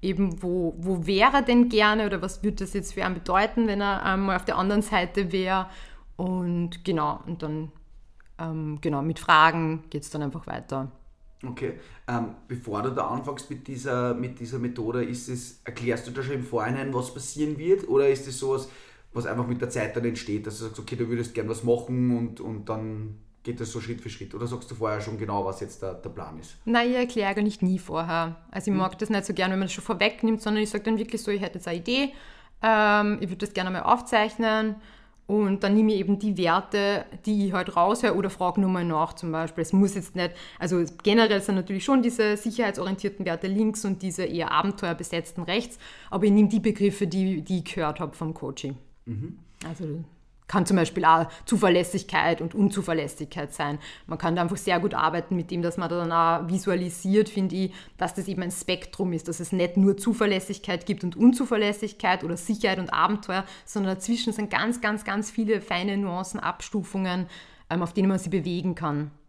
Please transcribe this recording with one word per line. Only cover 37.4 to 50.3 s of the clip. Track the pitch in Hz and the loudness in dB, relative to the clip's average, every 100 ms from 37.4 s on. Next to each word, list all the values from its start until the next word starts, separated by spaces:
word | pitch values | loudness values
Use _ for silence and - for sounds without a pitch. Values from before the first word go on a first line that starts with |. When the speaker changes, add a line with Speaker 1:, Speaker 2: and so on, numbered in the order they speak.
| 202 | 2
Speaker 1:
ich | |
halt | 185 180 180 | 0 0 4
raushöre | 175 233 233 180 | 4 4 2 2
oder | 196 | 0
frag | 185 180 180 | 0 0 2
nur | 190 | 2
mal | 185 | 2
nach | 175 156 160 | 2 0 0
zum | - 170 | -2 -6
Beispiel. | 160 165 - | -4 -4 -4
Es | 160 | 2
muss | 190 196 202 | 4 4 2
jetzt | 170 - | -6 -4
nicht, | 175 175 - - | -4 -4 -18 -6
also | 175 180 170 - | 0 0 0 0
generell | - 220 220 202 | 4 6 6 4
sind | 196 190 | 2 -2
natürlich | 180 190 - | 0 -4 4
schon | 262 | 4
diese | 240 240 214 208 | 4 2 2 2
sicherheitsorientierten | 233 220 220 202 185 190 202 196 180 | -2 0 -2 0 -4 -2 -4 -4 -4
Werte | 170 190 | -2 -2
links | 196 220 214 208 | 2 2 0 -4
und | 185 | -2
diese | 190 170 185 | -4 -4 -4
eher | 170 160 | -2 2
abenteuerbesetzten | 156 185 202 180 165 170 170 170 - | 2 2 0 -4 -4 -4 -6 -6 -8
rechts, | 170 196 240 - - - - | -2 -2 -4 -12 -20 -20 -8
aber | 190 208 | 2 6
ich | |
nehme | 202 208 | 8 6
die | 214 | 4
Begriffe, | 214 208 202 196 190 | 0 2 0 2 -2
die, | 190 190 180 | 0 0 -2
die | 151 185 | -2 -4
ich | - - | -4 -4
gehört | 156 151 | -4 -4
hab | 160 - | -8 -6
vom | 160 | -8
Coaching. | 160 135 135 139 131 - - - | -6 -8 -8 -8 -10 -14 -20 -10
Speaker 2:
Mhm. | 107 156 - - - - | -8 -8 -12 -18 -16 -12
Speaker 1:
Also | 165 165 151 165 - _ | -8 -8 -8 -10 -16 _